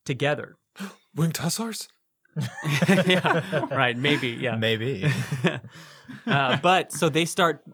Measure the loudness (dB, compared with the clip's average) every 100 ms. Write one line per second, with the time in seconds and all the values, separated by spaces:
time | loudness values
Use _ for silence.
0 | -8 -2 0 -2 -6 -18 _ -16 -16 -16
1 | _ -2 0 0 -4 -4 -6 -8 -12 _
2 | _ _ _ -6 -6 -6 -2 0 4 4
3 | 4 2 2 0 0 -4 -2 2 2 2
4 | 0 2 0 -2 -2 0 0 0 -2 -2
5 | 0 -2 -4 -2 -2 -2 -8 -20 -20 -20
6 | -20 -12 -2 0 2 2 4 4 2 0
7 | 0 2 0 2 0 0 -10